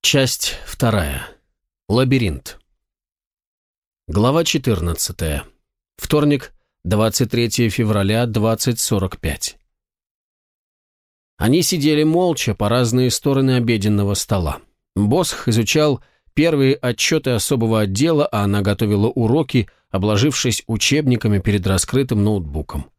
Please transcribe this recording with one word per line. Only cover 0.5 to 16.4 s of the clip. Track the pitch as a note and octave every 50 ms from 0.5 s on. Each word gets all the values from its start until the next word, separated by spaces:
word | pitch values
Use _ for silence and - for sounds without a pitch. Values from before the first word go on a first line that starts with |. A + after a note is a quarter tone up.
| - - -
вторая. | - - - B2 A#2 G#2+ G2+ E2 C#2+ C2+ C2 - - - _ _ _ _ _ _ _ _ _ _ -
Лабиринт. | G2+ B2 C3 B2+ C3+ C3 A#2 F#2 D2 B1+ _ - - - _ _ _ _ _ _ _ _ _ _ _ _ _ _ _ _ _ _ _ _ _ _ _ _ _ _ _ _ _
Глава | - E2 G2 G#2+ B2+ C#3+ E3 E3
четырнадцатая. | - - D3 - B2 G#2+ F2 E2 E2+ E2 - - - F2+ - F2 D#2 D2 C#2 - - _ _ _ _ _ _ _ _ _
Вторник, | - - - - D3+ D3 D3 C#3+ C3+ - - - _ _ _ _ _ _
двадцать | E2+ G#2 G#2 A2 A2+ - - B2+ G#2+
третье | - A#2+ A#2 A2+ - - A#2+ A2
февраля, | - - A#2 G#2+ G#2+ G#2 G2 G2 G#2+ A2+ B2
двадцать | A#2 G#2+ A#2 G#2 A2+ A2+ - - - A#2 -
сорок | - - A2+ G2 F#2+ F#2 - -
пять. | - D#2+ C#2+ - - - - _ _ _ _ _ _ _ _ _ _ _ _ _ _ _ _ _ _ _ _ _ _ _ _ _ _ _ _ _ _ _ _ _ _ _ _
Они | - - A2+ C#3 F3+
сидели | E3+ - F#3 E3 C#3 D3+ D3+ D3 D#3
молча | D#3 D#3+ F3 F#3 F3 D#3 - - - G2+
по | - G#2+ G#2
разные | A#2 B2+ B2 A2+ A#2+ B2+ B2+ B2
стороны | A#2+ - - C#3+ C#3 C3+ C3+ C3 B2+
обеденного | B2 A#2+ A2+ A#2 G#2+ F#2+ G#2+ G#2+ G2+ G2+ G2+ G2+
стола. | - - - A2 F#2+ E2+ D2+ D2 - - _ _ _ _ _ _
Босх | F#2+ G#2 G#2 C3 F3+ F3 - - - - B2+
изучал | A2 A#2 A2+ - - D3+ D3+ D3+ C3+ - - _ _ _ _ _ _
первые | -